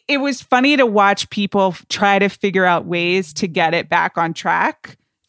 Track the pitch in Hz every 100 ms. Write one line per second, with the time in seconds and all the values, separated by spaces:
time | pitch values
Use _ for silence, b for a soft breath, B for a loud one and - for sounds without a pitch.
0 | - 285 285 247 - 247 277 285 247 208
1 | 196 196 - 208 196 202 190 165 - -
2 | 202 196 196 - 202 185 180 170 175 175
3 | 175 185 185 - 185 175 160 170 - 170
4 | 175 175 165 160 180 165 143 - - -
5 | _ _